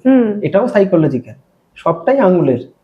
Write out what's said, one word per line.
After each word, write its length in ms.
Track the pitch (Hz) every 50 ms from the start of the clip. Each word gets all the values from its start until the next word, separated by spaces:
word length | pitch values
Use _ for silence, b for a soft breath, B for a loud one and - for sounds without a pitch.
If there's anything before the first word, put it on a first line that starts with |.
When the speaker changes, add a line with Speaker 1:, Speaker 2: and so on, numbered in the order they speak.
| -
Speaker 1:
হুম। 340 | 262 269 254 233 214 202 208
Speaker 2:
এটাও 260 | - 147 175 202 247
সাইকোলজিক্যাল, 680 | 240 - 208 196 190 185 165 156 139 131 120 - 110 - _ _ _ _ _ _ _ _
সবটাই 440 | - - 170 165 - - 262 269 277
আঙুলের, 400 | 208 185 185 170 147 135 123 - - - _ _